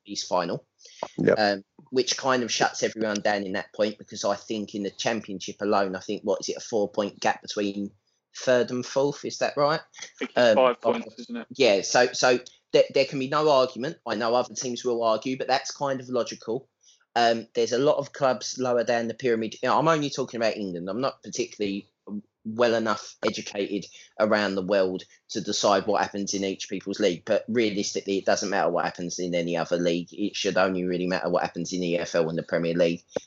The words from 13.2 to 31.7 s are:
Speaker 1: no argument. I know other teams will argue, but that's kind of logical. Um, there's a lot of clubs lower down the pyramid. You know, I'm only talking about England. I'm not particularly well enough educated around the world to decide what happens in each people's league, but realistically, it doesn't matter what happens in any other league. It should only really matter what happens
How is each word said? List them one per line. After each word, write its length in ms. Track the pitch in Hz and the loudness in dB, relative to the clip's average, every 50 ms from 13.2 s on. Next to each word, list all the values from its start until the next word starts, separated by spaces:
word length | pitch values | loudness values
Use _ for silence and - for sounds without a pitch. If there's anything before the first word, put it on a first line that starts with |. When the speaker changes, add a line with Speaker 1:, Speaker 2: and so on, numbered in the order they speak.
| 131 131 | -2 0
Speaker 1:
no 220 | 151 151 156 156 | 0 2 4 6
argument. 460 | 143 131 131 127 - 107 120 156 - - - | 6 6 4 4 0 -4 -6 -6 -6 -8 -6
I 100 | 117 110 | -4 -2
know 180 | 107 120 113 117 | -2 0 2 2
other 200 | 127 120 120 107 | 2 2 0 -4
teams 300 | - - 127 120 117 - | -8 -6 -6 -6 -4 -2
will 180 | 123 120 117 117 | -2 0 2 2
argue, 360 | 113 110 107 - 131 131 127 | 2 2 2 0 -2 -4 -4
but 100 | 127 - | 0 0
that's 220 | 127 135 - - | 0 0 0 -4
kind 300 | - - 143 139 135 131 | -6 -4 -4 -2 -2 -4
of 100 | 123 123 | -4 -2
logical. 580 | 123 120 110 - 117 - - - 110 135 - _ _ _ _ _ _ _ _ _ - | -2 -2 -2 -2 -6 -10 -8 -6 -6 -6 -8 _ _ _ _ _ _ _ _ _ 0
Um, 320 | 120 120 117 117 117 110 - - | 4 4 4 4 2 -2 -4 -2
there's 180 | 120 117 110 120 | 0 0 2 2
a 60 | 117 | 4
lot 180 | 139 151 147 | 4 4 4
of 160 | 139 143 - - | 2 0 -4 -2
clubs 460 | - 143 131 127 - - - - 131 | 0 2 2 2 0 -4 -8 -6 -4
lower 260 | 127 123 120 120 113 | -2 0 2 2 2
down 240 | 113 120 117 117 113 | 2 0 0 0 -2
the 60 | 113 | -4
pyramid. 400 | - 135 123 117 110 113 110 - - - | -2 0 2 2 2 0 -2 -4 -2 0
You 60 | 123 | 2
know, 100 | 120 117 | 4 4
I'm 100 | 147 160 | 4 4
only 220 | 165 151 147 139 | 4 2 0 -2
talking 280 | - - 127 120 - 117 | -2 -4 -4 -4 -4 -2
about 180 | 117 110 - | 0 0 0
England. 320 | 110 104 95 87 85 85 95 | -2 -4 -6 -6 -6 -6 -6
I'm 120 | 95 117 | -4 -4
not 220 | 135 131 - - - | -4 -4 -4 -6 -12
particularly 640 | 110 - - 113 - - - 104 98 98 101 - _ _ _ _ - 101 104 - _ _ _ - | -8 -6 -6 -6 -6 -4 -4 -4 -4 -4 -4 -8 _ _ _ _ -12 -12 -12 -12 _ _ _ -12
well 300 | 110 110 113 120 117 113 | -6 -2 2 2 2 2
enough 420 | 117 110 110 104 - - - - _ - | 2 0 0 -2 -4 -6 -12 -8 _ -2
educated 600 | 113 101 107 101 - - 101 98 - 98 101 - - - - - - _ - | -2 -2 -2 -6 -6 -4 -4 -4 -2 -4 -4 -6 -8 -14 -20 -20 -10 _ 0
around 340 | 110 107 107 104 104 98 98 | 2 2 2 2 2 0 0
the 80 | 98 92 | -2 0
world 400 | 90 101 98 95 92 92 92 - - _ _ _ - | 2 2 4 4 2 0 -4 -8 -12 _ _ _ -10
to 100 | - 113 | -8 -6
decide 440 | 87 101 104 - - 110 98 95 90 | -4 -4 -2 2 4 4 4 4 2
what 140 | 107 101 95 | 2 0 0
happens 320 | 92 92 - 101 101 98 - | 0 -2 -2 -4 -4 -4 -4
in 120 | 98 98 | -2 -2
each 240 | 98 95 - - - | -2 -4 -6 -8 -8
people's 320 | 101 95 - 98 98 - | -8 -8 -6 -6 -2 0
league, 220 | 107 98 85 82 - | 0 0 0 0 -2
but 200 | - 107 98 - - | 0 0 0 0 0
realistically, 720 | 110 123 113 107 98 101 101 - - - - 98 98 95 | 0 2 2 2 0 -2 -4 -4 -4 -4 -2 -2 -2 0
it 60 | - | 2
doesn't 260 | - 101 - - 98 | 2 0 0 0 0
matter 200 | 98 98 80 82 | 0 0 2 2
what 140 | 87 85 78 | 2 0 0
happens 340 | 85 - - 90 85 - - | -2 -4 -6 -8 -6 -6 -4
in 160 | 90 90 85 | -4 -2 0
any 220 | 87 85 85 87 | 0 0 0 0
other 220 | 82 82 - 87 85 | -2 0 0 0 0
league. 340 | 87 87 85 87 85 - - | 2 2 0 0 -2 -6 -6
It 240 | - 104 98 - | -6 -4 -4 -4
should 200 | - - 98 87 | -2 -2 0 2
only 280 | 92 95 98 95 90 90 | 2 2 2 2 0 -2
really 240 | 90 90 87 90 90 | -2 -2 -2 0 -2
matter 200 | 92 87 - 87 | -2 -2 0 0
what 140 | 87 - - | 0 0 0
happens 300 | 87 - 90 85 - | -2 -4 -6 -6 -4